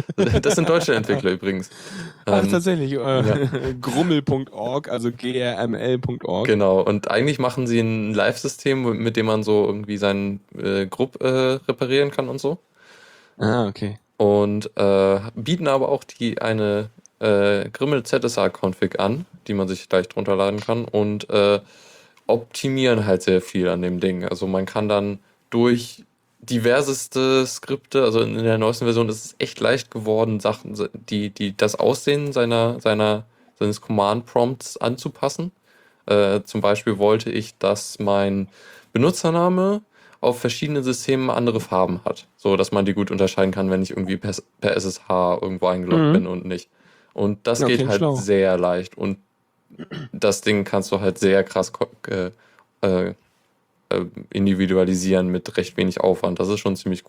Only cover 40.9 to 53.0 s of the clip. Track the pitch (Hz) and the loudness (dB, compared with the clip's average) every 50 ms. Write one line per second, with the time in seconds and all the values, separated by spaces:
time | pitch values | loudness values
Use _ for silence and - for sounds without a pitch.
40.9 | 123 117 - - 135 131 131 127 113 120 123 120 110 110 - - 92 92 92 90 | -2 -2 -2 -2 0 0 0 0 0 0 0 0 0 -2 -4 -2 0 2 2 2
41.9 | 90 90 - - - - - _ _ _ - 101 98 95 92 - - 101 98 101 | 0 -2 -4 -6 -6 -6 -12 _ _ _ 0 2 2 2 2 2 0 0 0 2
42.9 | 92 101 101 98 - 98 98 92 - - 98 95 92 98 95 95 92 92 95 90 | 0 0 -2 -2 0 0 0 2 2 2 0 0 0 0 0 0 0 0 0 -2
43.9 | - - 95 90 95 87 - 104 98 - - _ _ _ - 101 92 - 92 95 | -4 -6 -4 -4 -4 -4 -4 -6 -6 -8 -10 _ _ _ -2 0 0 0 -2 -4
44.9 | - - - - 92 90 90 90 90 - - 95 92 90 95 90 90 92 90 90 | -6 -8 -4 -2 0 2 2 2 0 0 -2 -6 -4 -2 0 0 0 0 0 0
45.9 | - 165 156 147 160 196 180 - 92 90 - 92 - 90 - - _ _ _ _ | 2 2 4 4 4 2 2 0 -4 -8 -6 -8 -8 -8 -10 -14 _ _ _ _
46.9 | _ _ _ _ - - 101 101 104 - - 117 120 - 143 123 123 117 131 120 | _ _ _ _ -6 -2 -2 -2 -2 -2 -2 -2 0 2 2 2 2 2 2 2
47.9 | 104 101 - - 139 127 98 101 101 98 95 95 92 90 90 90 87 90 92 - | 2 2 2 0 0 0 0 2 2 4 4 4 2 2 2 0 0 -2 -4 -6
48.9 | - - - 98 98 - _ _ _ _ _ _ _ _ _ _ - - - - | -8 -6 -4 -4 -4 -6 _ _ _ _ _ _ _ _ _ _ -20 -18 -16 -14
49.9 | - - 147 - - - - 104 98 - - 104 107 101 98 - - 98 95 - | -12 -12 -12 -12 -6 0 0 0 0 2 0 0 0 0 0 0 -2 -2 -2 -2
50.9 | 101 95 101 95 90 - - 95 95 98 95 - - 95 92 - - - - - | -2 -2 0 -2 -2 0 2 2 4 2 2 0 -2 -2 -2 -2 -4 -6 -6 -6
51.9 | - _ - - 101 95 92 90 - _ _ _ _ _ _ _ _ _ - 98 | -6 _ -10 -8 -6 -4 -4 -6 -8 _ _ _ _ _ _ _ _ _ -2 0
52.9 | 92 92 | 0 0